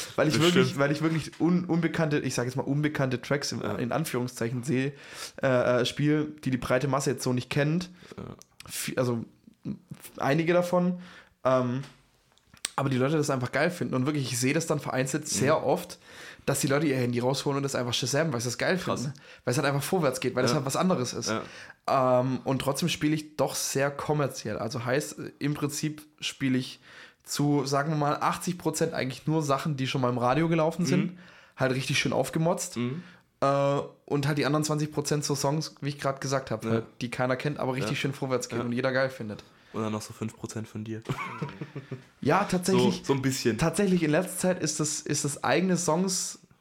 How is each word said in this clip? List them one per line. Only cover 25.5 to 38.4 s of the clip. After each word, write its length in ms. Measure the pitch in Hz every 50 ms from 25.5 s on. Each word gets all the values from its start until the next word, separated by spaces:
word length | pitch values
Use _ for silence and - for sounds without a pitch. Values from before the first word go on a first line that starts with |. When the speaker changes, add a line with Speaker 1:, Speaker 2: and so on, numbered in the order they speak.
| 147
Speaker 1:
Prinzip 480 | 143 147 143 143 - - 151 151 - - - _ -
spiele 360 | - - - - 139 131 127 127
ich 220 | 131 - - - - - - - - - - _ _
zu, 400 | - - - 143 147 143 143 123
sagen 260 | 135 143 139 143 160
wir 60 | 156 147
mal, 200 | 147 143 147 -
achtzig 360 | - 156 175 - - 180 175 180
Prozent 360 | - 156 156 - 165 160 -
eigentlich 340 | - 123 131 127 - - 151
nur 160 | 156 160 156
Sachen, 320 | 139 135 131 - 165 147
die 100 | 131 131
schon 140 | 123 - 139
mal 80 | 127 123
im 80 | 123 120
Radio 300 | 120 123 131 147 165 165
gelaufen 380 | 170 165 156 160 165 - 175
sind. 260 | 135 139 180 208 180 -
Speaker 2:
Mhm. 40 | - - - - - - - _ -
Speaker 1:
Halt 160 | 131 131 127
richtig 260 | 131 131 - 143 -
schön 140 | - 139 117
aufgemotzt. 640 | 117 135 - - 160 160 170 190 180 - - - 117
Speaker 2:
Mhm. 260 | 120 123 135 175 180 - - - _ _ _ _
Speaker 1:
Äh, 380 | - 139 139 139 139 139 180 147 - - - - _
und 200 | - - 143 135
halt 120 | 143 156 143
die 80 | 123
anderen 180 | 131 147 156 151
zwanzig 280 | - 151 151 151 151 -
Prozent 320 | 151 139 - 156 147 143
so 100 | - 147
Songs, 400 | 139 - 139 147 160 151 - - -
wie 80 | - 139
ich 100 | 143 -
grad 220 | - 139 135 139
gesagt 280 | - 135 139 135 131 -
hab, 140 | 113 110 -
Speaker 2:
Ja. 80 | 113
Speaker 1:
halt, 140 | 113 113 113 - - -
die 100 | 131 120
keiner 240 | - - 127 127 131
kennt, 240 | 127 - 147 147 -
aber 140 | - 131 127
richtig 180 | 131 - 107
Speaker 2:
Ja. 60 | - -
Speaker 1:
schön 160 | - 139 135
vorwärts 340 | - 143 131 131 120